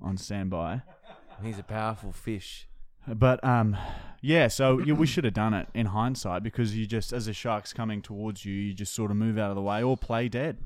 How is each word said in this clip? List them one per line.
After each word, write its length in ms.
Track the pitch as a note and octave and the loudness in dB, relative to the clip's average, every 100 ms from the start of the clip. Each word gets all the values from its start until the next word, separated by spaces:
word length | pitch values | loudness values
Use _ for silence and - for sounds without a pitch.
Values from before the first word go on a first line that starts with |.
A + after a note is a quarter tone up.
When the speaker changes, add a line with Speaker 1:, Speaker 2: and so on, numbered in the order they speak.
Speaker 1:
on 160 | - F#2+ | -6 -6
standby. 640 | - G2+ F#2+ F2+ E2 A#2 - - - - - - | -6 -4 -2 -2 -2 -4 -8 -20 -20 -20 -20 -12
Speaker 2:
He's 160 | A2 G2+ | -10 -10
a 60 | |
powerful 480 | - G#2+ A2 A2 G#2 | -6 -4 -4 -4 -8
fish. 560 | - - G#2 - - - - - - - | -8 -6 -6 -8 -14 -16 -14 -16 -14 -10
Speaker 1:
But, 340 | A2 C3 B2+ | 4 6 6
um, 320 | C3 B2 A2 G2 - - - - | 4 4 4 2 -4 -8 -12 -6
yeah, 280 | C3 E3 A2+ | 4 6 6
so 320 | - C3+ C3 | 6 4 6
yeah, 140 | C#3+ | 4
we 120 | D3 D#3 | 4 4
should 160 | F#3 | 4
have 100 | B2+ | 2
done 200 | G2+ A2 | 2 2
it 140 | G#2 - | 2 0
in 120 | A2+ G#2+ | 0 0
hindsight 560 | G#2 A#2+ B2+ G2+ F2+ | 2 0 0 -2 -2
because 340 | A#2+ - A2+ A2 | -2 0 0 0
you 100 | G#2 | -2
just, 260 | A2+ - | -2 -2
as 160 | B2 G#2+ | -4 -4
a 40 | |
shark's 400 | G#2 A#2+ G#2+ - | -4 -2 -2 -4
coming 300 | - A2 G#2 | -4 -4 -4
towards 420 | - G#2 G#2+ G2+ | -6 -6 -6 -6
you, 80 | G2+ | -6
you 220 | G2 G2+ | -4 -4
just 180 | F#2 G2+ | -4 -6
sort 180 | - G#2+ | -2 0
of 40 | G#2 | 2
move 220 | A2 G#2+ | 2 2
out 120 | G2+ | 0
of 40 | |
the 80 | G2 | 0
way 180 | G2+ G#2 | 0 0
or 160 | B2 C3 | 2 0
play 320 | - A#2 B2 | 0 -2 0
dead 280 | A#2+ D3+ - | -2 -4 -6